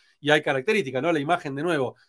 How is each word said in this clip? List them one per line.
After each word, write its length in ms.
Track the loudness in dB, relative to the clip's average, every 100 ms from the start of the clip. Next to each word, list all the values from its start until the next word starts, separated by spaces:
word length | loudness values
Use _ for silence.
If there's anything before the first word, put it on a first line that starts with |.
| _ _
y 100 | 2
hay 120 | 2
características, 600 | 2 -2 0 0 0 -2
¿no? 100 | 0
La 80 | 0
imagen, 340 | 0 -2 -2
de 80 | -6
nuevo, 340 | -2 0 -2 -6